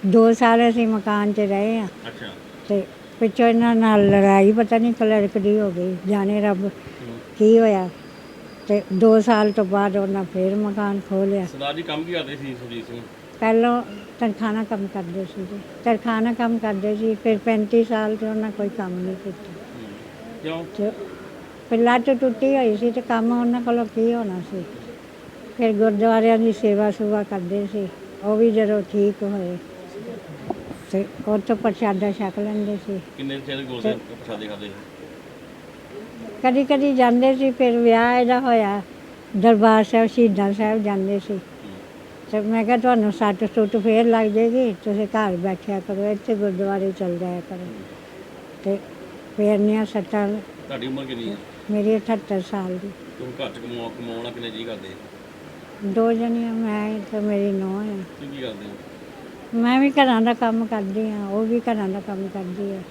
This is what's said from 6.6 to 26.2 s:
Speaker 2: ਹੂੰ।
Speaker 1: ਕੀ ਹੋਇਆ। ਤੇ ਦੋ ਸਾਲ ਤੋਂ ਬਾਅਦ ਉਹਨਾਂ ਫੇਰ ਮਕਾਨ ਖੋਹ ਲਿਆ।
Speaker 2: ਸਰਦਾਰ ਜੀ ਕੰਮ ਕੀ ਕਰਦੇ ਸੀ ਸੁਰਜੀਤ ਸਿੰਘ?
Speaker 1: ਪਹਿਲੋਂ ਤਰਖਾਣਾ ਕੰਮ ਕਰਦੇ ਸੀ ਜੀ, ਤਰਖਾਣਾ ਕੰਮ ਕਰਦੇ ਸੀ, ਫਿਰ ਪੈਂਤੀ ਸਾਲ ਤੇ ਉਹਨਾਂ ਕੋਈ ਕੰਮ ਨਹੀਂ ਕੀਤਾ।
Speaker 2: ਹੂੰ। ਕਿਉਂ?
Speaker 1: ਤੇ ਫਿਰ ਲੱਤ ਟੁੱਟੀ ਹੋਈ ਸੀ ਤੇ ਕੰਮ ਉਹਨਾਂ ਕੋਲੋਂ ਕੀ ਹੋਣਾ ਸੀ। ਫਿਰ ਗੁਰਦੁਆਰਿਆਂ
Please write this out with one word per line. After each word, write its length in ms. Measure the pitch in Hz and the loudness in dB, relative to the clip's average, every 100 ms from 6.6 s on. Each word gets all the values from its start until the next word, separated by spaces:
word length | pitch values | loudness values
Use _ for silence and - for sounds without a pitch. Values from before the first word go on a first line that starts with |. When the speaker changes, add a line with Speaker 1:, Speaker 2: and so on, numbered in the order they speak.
Speaker 2:
ਹੂੰ। 540 | 196 - - - 123 117 - - | -2 -6 -16 -16 -14 -14 -16 4
Speaker 1:
ਕੀ 200 | 214 226 | 8 8
ਹੋਇਆ। 300 | 226 196 180 - - - - - - - - | 8 4 0 -8 -20 -20 -20 -18 -18 -18 0
ਤੇ 140 | 208 - | 0 0
ਦੋ 280 | 190 220 220 | 4 8 8
ਸਾਲ 320 | 214 220 214 | 6 4 4
ਤੋਂ 120 | 202 | 2
ਬਾਅਦ 320 | 190 202 202 196 | 2 2 2 0
ਉਹਨਾਂ 280 | 196 196 | 0 -2
ਫੇਰ 300 | 180 190 190 | -4 -2 0
ਮਕਾਨ 460 | 202 208 202 202 202 190 | 0 -2 -2 -2 -2 -2
ਖੋਹ 180 | 190 196 | 0 2
ਲਿਆ। 200 | 202 180 | 0 -2
Speaker 2:
ਸਰਦਾਰ 280 | 135 139 | -6 -6
ਜੀ 80 | 151 | -6
ਕੰਮ 220 | 160 151 | -6 -6
ਕੀ 80 | 165 | -4
ਕਰਦੇ 240 | 175 135 143 | -6 -6 -8
ਸੀ 180 | 135 | -10
ਸੁਰਜੀਤ 320 | 123 120 117 113 | -10 -10 -12 -10
ਸਿੰਘ? 140 | 120 117 - - - | -12 -14 -18 -20 -2
Speaker 1:
ਪਹਿਲੋਂ 420 | 226 226 233 240 233 208 - - | 2 4 4 2 -4 -14 -16 -4
ਤਰਖਾਣਾ 440 | 233 202 220 214 | -4 -2 -4 -2
ਕੰਮ 220 | 214 214 196 | -4 -4 -6
ਕਰਦੇ 300 | 196 170 185 | -8 -8 -8
ਸੀ 180 | 185 208 | -8 -10
ਜੀ, 160 | 185 202 - - | -10 -12 -14 -6
ਤਰਖਾਣਾ 480 | 233 220 233 220 226 | -2 0 0 0 0
ਕੰਮ 260 | 233 233 233 | 0 -2 0
ਕਰਦੇ 380 | 220 196 208 208 | -2 -2 -2 0
ਸੀ, 180 | 226 | -2
ਫਿਰ 240 | 208 226 214 | 0 0 0
ਪੈਂਤੀ 460 | 233 220 208 233 | 2 0 2 2
ਸਾਲ 320 | 220 220 214 214 | 2 0 0 -2
ਤੇ 120 | 220 | -2
ਉਹਨਾਂ 220 | 220 214 | -2 -4
ਕੋਈ 180 | 202 202 | -4 -6
ਕੰਮ 300 | 208 190 180 | -4 -6 -4
ਨਹੀਂ 180 | 185 185 | -6 -6
ਕੀਤਾ। 280 | 202 180 - | -10 -12 -14
Speaker 2:
ਹੂੰ। 840 | 165 - 123 110 101 - - - - | -16 -16 -16 -14 -16 -16 -18 -16 -12
ਕਿਉਂ? 220 | 156 165 165 - | -10 -8 -10 -4
Speaker 1:
ਤੇ 160 | 208 220 - - - - - - - | -4 -4 -12 -14 -16 -18 -18 -18 -2
ਫਿਰ 80 | 226 | 2
ਲੱਤ 320 | 233 247 240 | 4 4 4
ਟੁੱਟੀ 460 | 247 262 220 269 277 | 2 2 0 2 2
ਹੋਈ 200 | 240 208 | 2 2
ਸੀ 140 | 240 | 0
ਤੇ 100 | 233 | -2
ਕੰਮ 400 | 247 233 226 240 | -2 0 2 2
ਉਹਨਾਂ 200 | 240 240 | 2 0
ਕੋਲੋਂ 260 | 240 233 220 | 0 0 0
ਕੀ 280 | 226 226 | 0 0
ਹੋਣਾ 260 | 233 214 180 170 | 0 -4 -6 -8
ਸੀ। 140 | 190 165 - - - - - - - - - | -10 -10 -14 -16 -18 -18 -20 -20 -18 -18 -2
ਫਿਰ 160 | 233 | 0
ਗੁਰਦੁਆਰਿਆਂ 680 | 208 220 208 226 226 | 4 2 4 4 4